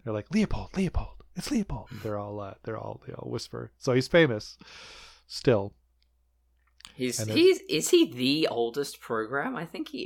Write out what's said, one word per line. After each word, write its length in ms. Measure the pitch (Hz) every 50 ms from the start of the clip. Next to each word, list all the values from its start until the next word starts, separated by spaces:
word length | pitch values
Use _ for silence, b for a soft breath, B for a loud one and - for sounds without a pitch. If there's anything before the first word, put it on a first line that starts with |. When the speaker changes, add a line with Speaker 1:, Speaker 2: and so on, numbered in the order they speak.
| -
Speaker 1:
they're 100 | 117 110
like, 160 | 107 104 -
"Leopold! 400 | 165 220 208 - - 104 98 - -
Leopold! 460 | 185 190 170 - - - - - - - - -
It's 140 | 180 - -
Leopold!" 380 | 294 233 202 - 143 110 - - - 104 -
They're 160 | 110 104 101
all, 200 | 101 104 104 104
uh, 140 | 101 98 95 -
they're 160 | - - 110
all, 240 | 110 107 - - - -
they 60 | - -
all 140 | - - 120
whisper. 400 | 120 117 - - - 120 120 113 _ _
So 140 | - 135 120
he's 140 | 131 131
famous 480 | - - 170 165 139 113 104 - - - B B B B B B B B B B B B B B
still. 480 | - - - - 139 120 101 95 104 - _ _ _ _ _ _ _ _ _ _ _ _ _ _ _ _ _ _ _ _ _ - - -
Speaker 2:
He's, 220 | - 127 127 117
Speaker 1:
And 120 | 117 110 107
they're 80 | 107
Speaker 2:
he's, 220 | 285 339 381 359 - - -
is 200 | - 151 - -
he 200 | - 339 330 -
the 360 | 123 123 127 131 143 156 156 -
oldest 500 | 113 117 117 117 117 143 143 - - -
program? 560 | - - 120 110 110 110 131 139 151 262 254
I 100 | 151 170
think 220 | 170 - 285 311
he 140 | - - - -